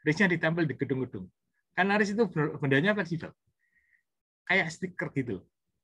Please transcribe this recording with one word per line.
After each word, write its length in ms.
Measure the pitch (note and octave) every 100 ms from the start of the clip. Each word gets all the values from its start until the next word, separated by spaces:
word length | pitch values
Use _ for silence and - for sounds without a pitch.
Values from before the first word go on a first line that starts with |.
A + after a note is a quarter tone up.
| D#3
Risknya 240 | D#3 G3
ditampil 360 | F3 E3 E3 D#3
di 80 |
gedung-gedung. 560 | B2 B2+ C3 B2+ G#2+ F#2 _ _ _ _ -
Karena 160 | F#3+
risk 240 | G#3+ G#3 G#3
itu 80 | G#3+
benar-, 320 | E3 D3+ D3+
bendanya 320 | C#3+ C3+ F#3+
fleksibel. 400 | G#3 E3+ E3 E2+ - _ _ _ _ _ _ _ _ _ _ -
Kayak 200 | F#3 E3
stiker 400 | D#3+ F#3 - F3
gitu. 320 | - A#2 F#2 - _ _ _